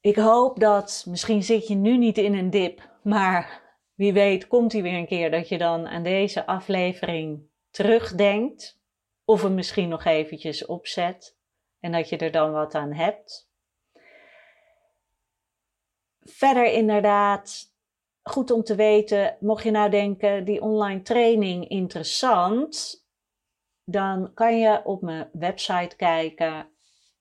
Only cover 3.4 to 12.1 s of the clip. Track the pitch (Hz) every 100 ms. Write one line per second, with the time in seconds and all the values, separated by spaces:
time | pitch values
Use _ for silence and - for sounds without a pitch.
3.4 | - - _ _ _ - 202 196 202 190
4.4 | - 247 233 214 175 180 170 180 165 160
5.4 | 170 175 170 165 165 170 170 190 196 -
6.4 | - 185 185 190 180 185 175 165 160 151
7.4 | - _ _ - 202 226 226 180 202 202
8.4 | 262 - - _ _ _ _ _ - 214
9.4 | 190 190 175 - 175 160 175 156 156 156
10.4 | 160 151 - 175 - - 175 185 - _
11.4 | _ _ _ _ 170 170 160